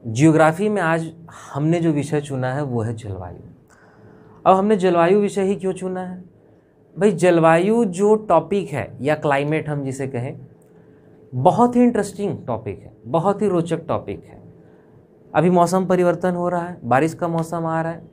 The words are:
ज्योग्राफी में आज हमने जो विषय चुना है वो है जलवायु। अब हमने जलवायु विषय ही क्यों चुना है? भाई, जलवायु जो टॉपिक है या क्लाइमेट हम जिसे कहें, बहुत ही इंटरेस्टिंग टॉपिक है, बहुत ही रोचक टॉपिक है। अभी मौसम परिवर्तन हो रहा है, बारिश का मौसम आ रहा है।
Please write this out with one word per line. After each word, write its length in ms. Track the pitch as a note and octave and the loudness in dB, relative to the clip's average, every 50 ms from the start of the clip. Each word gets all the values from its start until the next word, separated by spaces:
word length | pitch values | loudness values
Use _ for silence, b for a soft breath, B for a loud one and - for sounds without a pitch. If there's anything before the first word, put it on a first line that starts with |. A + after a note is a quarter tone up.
| - A#2 A2 | -8 -6 -2
ज्योग्राफी 560 | A2+ D3 D#3+ D#3 D#3 D#3 D#3 E3 E3+ G3+ G#3+ | 4 4 4 6 6 4 4 4 2 -2 -2
में 140 | G#3+ G3+ F3 | 0 0 0
आज 300 | D#3+ E3 E3 E3 D#3+ D#3+ - - - - - - - - | 0 0 0 -2 -6 -12 -16 -20 -20 -20 -20 -20 -10 -6
हमने 260 | C#3 D3 D#3 E3 F3 | -2 0 0 0 2
जो 120 | E3 E3+ D#3 | 2 0 0
विषय 280 | C#3+ C#3 - D#3+ D3+ | 0 -2 -2 -4 -4
चुना 340 | D3 - C#3 C3 B2+ B2+ B2+ | -4 -4 -6 -4 -4 -4 -4
है 80 | C#3+ D3+ | -4 -6
वो 200 | C3+ A#2+ A#2 G#2+ | -4 -4 -4 -4
है 120 | A2+ A#2 | -4 -6
जलवायु। 560 | G#2+ A2 G#2 F#2+ F#2 F#2 F2 E2+ F2 - - - _ _ b b b b b b b b b b b b b b b b | -8 -10 -12 -10 -10 -10 -14 -14 -18 -20 -20 -20 _ _ b b b b b b b b b b b b b b b b
अब 100 | E3+ F#3 | 4 4
हमने 200 | F#3+ F#3+ G#3 A3 | 4 4 2 2
जलवायु 440 | G3 F3 F#3 F3 E3+ E3+ E3+ F#3+ G#3 | 2 2 2 4 4 4 4 4 4
विषय 220 | G#3 G3 F#3+ G3+ G3 | 2 0 -2 -2 -2
ही 120 | F#3+ G3+ | -2 -2
क्यों 180 | F3 E3+ F#3+ F#3 | -2 -4 -6 -6
चुना 280 | F#3 F#3 F#3 F#3 F#3 | -6 -6 -8 -6 -6
है? 240 | F#3 F#3 F#3 F3+ F3+ - _ b b b b b b b b b b _ _ - | -8 -10 -12 -14 -16 -20 _ b b b b b b b b b b _ _ 2
भाई, 140 | F#3 G#3 G3 | 2 2 2
जलवायु 720 | D#3+ D#3+ F3+ E3+ E3+ D#3+ E3 D#3+ E3 F3+ G3+ A3 A#3 A#3+ | 4 4 4 6 6 6 6 6 6 4 2 2 2 2
जो 300 | G#3 F3 E3+ G3+ G#3 G#3+ | 0 0 0 2 2 2
टॉपिक 540 | G#3+ G#3+ - F#3 D#3+ D#3 E3 G3+ G3+ F#3 - | 2 2 2 2 2 2 2 -2 -4 -2 -4
है 280 | D3 C3+ G2+ - - A2 | -6 -6 -6 -6 -10 -6
या 140 | A#2 C#3 D3+ | -2 -2 -2
क्लाइमेट 540 | D3+ D3+ D#3 C#3 C#3 C#3+ D3 D#3 D#3 D3+ D3 | 0 0 0 0 2 0 0 -2 -2 -2 -4
हम 160 | D3+ D3 C#3 | -6 -6 -6
जिसे 220 | C3+ C3 C3 C#3 | -6 -6 -6 -8
कहें, 320 | C3 C3+ A#2+ A#2+ C#3 D#3+ - - - - _ b b b b b b b b b b b b b b - | -6 -6 -6 -8 -8 -10 -12 -18 -20 -20 _ b b b b b b b b b b b b b b -8
बहुत 420 | B2+ B2+ F3 E3 F3 A#3+ A#3+ A#3+ | 2 2 2 4 4 2 2 4
ही 60 | A#3+ B3 | 4 4
इंटरेस्टिंग 560 | A#3+ - G#3 G3+ G3+ - - G3+ G3 C#3 G#2 - | 4 4 0 -2 -4 -6 -8 -6 -6 -6 -6 -6
टॉपिक 340 | - A#2+ G#2+ - G#2+ F#2+ - - | -8 -8 -6 -6 -10 -10 -10 -14
है, 100 | - - - - | -20 -20 -20 -14
बहुत 360 | A#2 B2+ E3 E3 G3 G3 G3+ G#3+ | -4 -2 0 0 0 0 0 0
ही 60 | G3+ | 0
रोचक 380 | F#3 F3 E3 E3+ E3+ D3+ - - | 0 0 -2 -2 -4 -6 -4 -6
टॉपिक 360 | B2 G#2 - - G2 D#2+ - | -6 -6 -6 -8 -12 -12 -12
है। 120 | - - - - - - b b b b b b b b b b b _ _ _ - - | -20 -20 -20 -20 -20 -20 b b b b b b b b b b b _ _ _ -6 -2
अभी 160 | D3 D#3+ F3+ | 0 2 2
मौसम 360 | F3+ F3+ F3 E3+ F3 F#3+ F#3+ | 4 4 2 4 2 -2 0
परिवर्तन 480 | F3 F#3 F3+ F3+ F3 E3+ E3+ F3 F#3 F3+ | 0 0 0 2 0 0 0 -2 -4 -2
हो 140 | F3 F3 F3 | -2 -4 -4
रहा 180 | F3 F3 E3+ F3 | -4 -4 -6 -6
है, 100 | F3+ - - | -12 -12 -4
बारिश 300 | A#2+ B2 C3 D3 D#3+ - | 0 0 2 2 0 -2
का 140 | - F3+ E3+ | -4 -6 -4
मौसम 380 | E3+ E3 D#3+ D#3+ F3 E3+ E3 | -2 -4 -4 -4 -6 -6 -4
आ 160 | E3 D#3+ E3 D#3+ | -4 -4 -4 -4
रहा 100 | E3 E3+ | -4 -6
है। 100 | E3 - - | -10 -14 -20